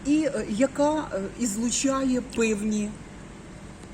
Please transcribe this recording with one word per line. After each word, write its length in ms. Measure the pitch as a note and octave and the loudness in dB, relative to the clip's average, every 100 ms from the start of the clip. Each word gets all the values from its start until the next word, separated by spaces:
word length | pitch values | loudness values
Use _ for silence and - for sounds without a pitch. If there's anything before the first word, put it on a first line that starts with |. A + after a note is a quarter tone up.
| C4+ | 2
і, 120 | D4+ | 4
е, 200 | D#4 G#3+ - | 4 0 0
яка, 580 | G#3 C4+ - C#4+ D#4 - | 2 2 4 2 2 0
е, 60 | F#3+ G3 - | -4 -4 -2
ізлучає 800 | A#3+ G3 A#3 - C4+ C4+ C4+ B3 | -2 0 0 2 2 2 2 2
певні 680 | - - A3+ G#3 G#3+ G#3 G#3 - - - - - - - - - - | 0 2 2 2 0 0 -2 -6 -14 -16 -16 -16 -16 -16 -16 -16 -16